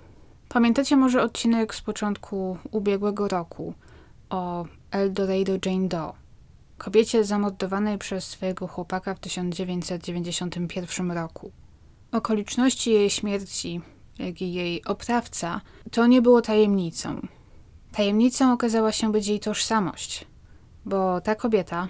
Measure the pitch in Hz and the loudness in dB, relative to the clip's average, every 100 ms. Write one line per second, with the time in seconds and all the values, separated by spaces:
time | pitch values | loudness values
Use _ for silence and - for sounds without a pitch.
0 | - - - - - 247 233 233 269 269 | -20 -20 -20 -20 -2 2 4 4 4 6
1 | 262 247 226 - 233 233 214 - - 208 | 6 4 2 0 0 2 0 -4 -8 -6
2 | 208 202 - 196 190 180 - 214 202 196 | -4 -4 -6 -6 -6 -6 -6 -4 0 0
3 | 208 208 202 185 170 - 165 175 - - | 0 -2 -2 -2 -4 -10 -12 -12 -16 -20
4 | - - - 190 180 175 170 - - 196 | -20 -20 -8 -6 -4 -6 -8 -12 -6 -2
5 | 196 190 190 190 196 190 190 185 185 175 | 0 0 0 0 0 -2 -2 0 0 -2
6 | 156 - - - - - - - - 208 | -6 -12 -20 -20 -20 -20 -20 -16 0 4
7 | 226 226 202 208 202 196 190 196 208 202 | 4 4 2 0 0 -2 -4 -2 -2 -4
8 | - 190 - - 185 180 180 - 175 185 | -6 -8 -8 -6 -6 -4 -8 -8 -6 -6
9 | 196 190 185 - 180 170 180 180 170 175 | -6 -8 -8 -4 -4 -4 -4 -4 -4 -6
10 | - 175 175 165 175 170 175 190 175 - | -6 -6 -4 -4 -4 -4 -6 -6 -6 -4
11 | 180 170 165 - - - - - - - | -4 -4 -6 -10 -18 -20 -20 -20 -20 -20
12 | - 226 226 214 202 - 262 - 233 214 | -6 -4 0 -2 -2 0 2 2 4 4
13 | 202 - 214 202 190 - 170 175 - - | 4 2 -2 -4 -4 -8 -6 -8 -10 -18
14 | - - 185 165 185 180 175 175 - 202 | -20 -10 -10 -6 -6 -4 -4 -4 -4 -6
15 | - 240 - - 170 170 - - - - | -2 -2 -2 -6 -6 -6 -10 -18 -6 2
16 | 240 254 240 240 226 214 208 196 165 - | 6 8 8 6 6 4 6 4 0 -4
17 | - - - - - - - - - - | -6 -6 -10 -14 -20 -20 -20 -20 -10 -2
18 | 202 208 247 - 262 240 233 226 220 214 | 2 4 4 6 4 4 2 2 2 2
19 | 220 214 202 208 214 208 - 220 175 - | 0 0 0 -2 -2 -4 0 0 0 -4
20 | - - - - - - - - 196 196 | -8 -10 -12 -20 -20 -20 -20 -16 -4 0
21 | 190 180 214 214 240 214 175 175 180 | 0 0 -2 -2 2 0 0 -4 -6